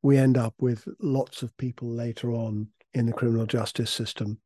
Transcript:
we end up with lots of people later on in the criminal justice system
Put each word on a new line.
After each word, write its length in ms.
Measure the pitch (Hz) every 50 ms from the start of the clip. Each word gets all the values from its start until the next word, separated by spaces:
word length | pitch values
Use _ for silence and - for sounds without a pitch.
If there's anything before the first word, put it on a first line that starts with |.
| -
we 160 | 139 139 135
end 180 | 131 131 127
up 160 | 127 117 113 - -
with 280 | 131 123 117 110 - - - _
lots 420 | - 151 131 135 127 - - -
of 160 | 127 117 _
people 320 | - 131 127 117 - 123 120
later 420 | 117 117 117 120 113 - - 120 117
on 340 | 117 113 110 107 104 110 107 _ _ _ _ _
in 140 | 131 117
the 60 | 117 -
criminal 340 | - 127 120 113 113 113
justice 420 | 110 - 120 110 - - - 117 -
system 480 | - - 117 - - - 110 101 110 - _